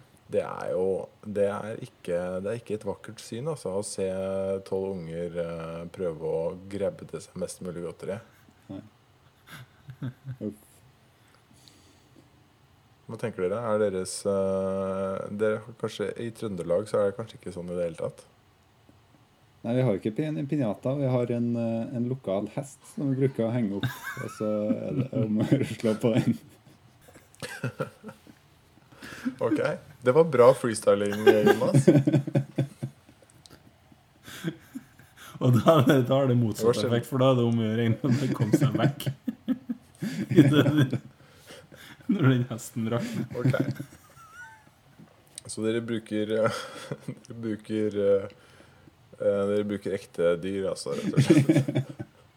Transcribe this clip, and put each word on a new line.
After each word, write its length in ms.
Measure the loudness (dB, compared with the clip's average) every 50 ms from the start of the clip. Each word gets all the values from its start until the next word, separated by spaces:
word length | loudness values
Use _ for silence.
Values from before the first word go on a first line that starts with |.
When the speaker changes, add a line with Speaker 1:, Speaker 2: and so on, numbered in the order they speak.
| -20 _ _ -20 _
Speaker 1:
det 140 | -4 -4 -4
er 280 | -4 -4 -8 -8 -6 -4
jo, 140 | -2 -2 0 -2 -2 -4 -6 -10 _ -16
det 240 | -12 -6 -2 0 0
er 300 | 0 -2 -4 -8 -8 -10 -10
ikke, 360 | -12 -16 _ _ -8 -6 -4 -4 -4 -4 -6 -6
det 100 | -6 -6
er 80 | -6 -8
ikke 160 | -6 -8 -8
et 80 | -6 -6
vakkert 360 | -8 -8 -10 -10 -18 -18 -16
syn, 260 | -14 -12 -10 -8 -6 -6
altså, 220 | -8 -6 -6 -6
å 140 | -4 -4 -6
se 240 | -6 -6 -4 -4 -4 -2 -4 -4 -4 -4 -2 -2 -2 -4 -4 -4
tolv 260 | -4 -4 -4 -2 -4
unger, 440 | -6 -8 -8 -8 -8 -6 -6 -6 -4 -6
eh, 460 | -6 -6 -6 -8 -10 -10 -10 -10 -12
prøve 380 | -12 -8 -6 -4 -4 -4 -4 -6
å 180 | -4 -4 -2 -2 -4 -6 -8 -12
grabbe 380 | -10 -6 -4 -4 -4 -4 -6 -14
til 140 | -12 -12 -12
seg 160 | -12 -12 -10
mest 260 | -8 -8 -8 -10 -10
mulig 220 | -10 -10 -8 -8 -8
godteri. 340 | -10 -10 -10 -8 -8 -8 -10 -10 -18 _ _ _ _ _ _ _
Speaker 2:
Nei. 140 | -16 -16 -16 -16 -18 _ _ _ _ _ _ _ _ _ _ _ -20 -20 -20 -20 _ _ _ -20 -20 -16 -12 -12 -12 -12 _ -16 -16 -12
Uff. 280 | -8 -8 -8 -8 -10 -20 _ -20 -20 _ _ _ _ _ _ _ _ _ _ _ _ _ _ _ -20 -20 -20 _ _ _ _ _ _ _ _ _ -20 _ _ _ _ _ _ _ _ _ _ _ _ _ _ _ _ _ -14
Speaker 1:
Hva 80 | -10
tenker 300 | -6 -6 -6 -4 -2 -2
dere? 140 | -2 -2 -2
Er 160 | -2 0 2 2
deres, 380 | 2 2 0 -2 -6 -6 -8 -6 -2
eh, 1040 | -2 0 0 0 0 0 -2 -2 -2 -2 -4 -4 -4 -4 -4 -4 -4 -4 -6 -8 -8
dere 300 | -4 -2 -2 -2 -2 -2
har 120 | -6 -12 -14 -8
kanskje, 320 | -8 -8 -6 -6 -6 -6 -6
i 120 | -8 -8 -10
Trøndelag 580 | -8 -8 -8 -8 -6 -6 -2 0 0 0 0 0
så 100 | 0 2
er 60 | 2
det 100 | 2 0
kanskje 220 | -4 -10 -12 -12 -16
ikke 160 | -14 -12 -12
sånn 160 | -10 -8 -6
i 60 | -4
det 80 | -4 -4
hele 120 | -4 -4
tatt? 240 | -6 -8 -8 -8 -10 -20 _ _ _ _ _ _ _ _ _ _ _ _ _ -20 _ _ _ _ _ _ _ _ _ _ _ _ _ -6
Speaker 2:
Nei, 80 | -2 0
vi 80 | 2
har 80 | 2 2
jo 80 | 0 0
ikke 140 | -2 -4 -4
pin-, 300 | -2 -4 -4 -4 -6 -4
piñata, 460 | -4 -2 -2 -2 -2 -4 -4 -4 -4 -2
vi 140 | -2 0 0
har 240 | 0 0 0 0
en, 160 | -2 -2 -2 -2 -2
eh, 420 | -2 -2 -2 -2 -4 -4 -4 -4
en 80 | -4 -4
lokal 400 | -4 -4 -6 -4 -4 -2 -2 -4 -4
hest 300 | -8 -8 -10 -10 -14 -20 -20
som 240 | -14 -8 -4 -2 -2
vi 80 | 0
bruker 320 | 2 0 0 0 0 -2 0
å 20 |
henge 260 | 0 0 -2 -2 -2
opp, 120 | -4 -6 -6 -8 -8 -12 -12 -10
og 140 | -10 -10 -10
så 160 | -8 -6 -4 -2 -2 -2 0 -2 -2
er 180 | -2 -4 -6
det 160 | -4 -4 -4 -4
om 280 | -2 -4 -2 0 0 0
å 80 | 2 2
gjøre 160 | 2 2 0
å 80 | -2
slå 220 | -6 -2 -2 -2 0
på 180 | 2 2 2
den. 260 | 2 2 2 2 0 -2
Speaker 1:
<laughs> 1700 | -4 -20 -20 _ _ -20 -20 _ _ -20 _ _ -20 -20 -20 -20 _ _ _ -16 -16 -14 -12 -8 -8 -8 -6 -8 -10 -10 -12 -18 -18 -18 -18 -18 _ -20 -20 _ _ _ _ _ _ _ _ -20 _ _ -20 -20 -18 -18 -14 -8 -8 -8 -6
Ok, 220 | -2 0 0 2 2 0 0 -2 -4 -10 -18 -12
det 160 | -2 2 4 6
var 100 | 6 6
bra 220 | 6 8 8 10 10
freestyling, 600 | 8 8 4 -2 -2 2 4 4 4 4 4 0 0 4
Jonas. 680 | 6 8 8 8 8 6 4 4 2 4 4 6 8 8
Speaker 3:
<laughs> 0 | 6 6 6 4 2 2 0 2 -2 -2 -2 -2 -4 -4 -4 -4 -6 -12 -14 -14 -14 _ _ _ -20 _ -20 _ -20 -20 -20 -20 -20 -20 _ -20 _ _ _ _ -20 _ _ _ _ _ -20 -18 -14 -10 -10 -10 -10 -10 -18 -18 -18 -18 -18 -18 _ -20 -20 -20 _ -20 -20 -16 -6
Og 180 | 0 4 6
da, 220 | 6 6 8 8 6 8
da 320 | 8 6 6 6 4 4 2
har 120 | 2 4
det 100 | 4 4
motsatt 300 | 4 2 2 0 2 2
Speaker 1:
Hva 60 | 2 4
skjer? 140 | 4 2 0
Speaker 3:
effekt, 180 | 0 0 -2
for 120 | -2 0 2
da 100 | 4 4
er 80 | 4
det 80 | 4 4
om 140 | 2 2 2
å 20 |
gjøre 220 | 0 0 0 0 2
egentlig 460 | 2 0 0 2 0 0 2 0 -2
å 40 | 0
komme 200 | 0 0 2 2
seg 180 | 2 2 2
vekk. 280 | 2 2 0 0 0 -2 -6 -6 -6 -6 -8 -10 -10 -8 -6 -6 -6 -6 -6 -10
<laughs> 680 | -12 -12 -12 -20 -14 -10 -10 -8 -6 -6 -4 2 6 8
I 20 |
det, 240 | 8 8 8 6 4 4 4 2 2 2 0 -6 -8 -10 -20 _ -20 -20 -20 -20 -20 -20 -20 -20 -20 -20 -20 -20 -20 -20 -20 -10 -2
når 200 | -2 0 4 4
den 220 | 4 4 4 2
hesten 420 | -2 -6 -10 -10 -10 -6 -4 -4 -2
rakner. 380 | -2 -2 -2 -4 -6 -6 -6 -6
Speaker 1:
Ok. 220 | -6 -2 0 0 2 2 0 -2 -4 -8 -10 -16 -16 -20 -20 -20 -20 -20 -20 -20 -20 -20 -20 -20 -20 -20 -20 -20 _ _ _ _ -20 -20 -20 -20 _ _ _ _ -20 -20
Så 200 | -16 -14 -8 -4
dere 200 | -2 0 0 0
bruker, 500 | -2 -2 -6 -6 -6 -4 -2 -2 0 0 0
eh, 240 | 2 2 2 0 -2 -8 -12 -14 -14 -12
<laughs> 400 | -12 -12 -12 -10 -14 -14 -14 -14
dere 120 | -16 -14 -8
bruker, 600 | -6 -6 -6 -6 -6 -4 -2 0 0 0 0 0
eh, 280 | 4 4 4 4 2 -2 -14 -16 -20 -20 -20 -20 -20 -20 -20 -20 -20 -20 _ _ _ -20
eh, 320 | -8 -2 0 2 2 2 2
dere 200 | 2 2 0 0
bruker 300 | 0 -4 -4 -4 -4 -4
ekte 300 | -4 -6 -8 -2 0 2 2 2
dyr, 340 | 2 -2 -4 -4 -2 -2 -4
altså, 180 | -4 -6 -6 -6
rett 220 | -6 -4 -4 0
og 80 | 2 2
slett. 280 | 6 6 6 6 6 6
Speaker 2:
<laughs> 60 | 4 4 4 0 -2 -4 -4 -6 -10 -14 -14 -16 _ _ _ _ _